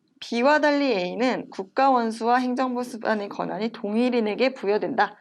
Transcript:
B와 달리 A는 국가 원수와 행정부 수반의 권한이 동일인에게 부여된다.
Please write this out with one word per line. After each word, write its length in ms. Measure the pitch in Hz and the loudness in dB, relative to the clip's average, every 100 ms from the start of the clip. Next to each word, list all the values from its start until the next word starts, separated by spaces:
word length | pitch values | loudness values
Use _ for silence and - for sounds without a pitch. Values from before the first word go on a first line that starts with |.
| _ - | _ -20
B와 400 | - 233 254 302 | -6 0 4 4
달리 340 | 294 285 277 202 | 4 2 2 0
A는 520 | 180 185 254 196 - | -2 -2 0 -2 -6
국가 420 | - 190 - 269 | -12 -6 2 4
원수와 460 | 254 226 220 226 247 | 4 0 -2 2 2
행정부 440 | 254 247 262 247 | 2 -2 -2 -4
수반의 460 | 247 214 - 220 202 | -6 -6 -2 -2 -4
권한이 420 | - 175 170 226 | -6 -6 -4 -6
동일인에게 840 | - 202 220 247 240 214 196 262 | -6 -2 0 2 2 0 0 0
부여된다. 640 | 262 196 208 180 - 202 - | 0 0 0 0 0 0 -2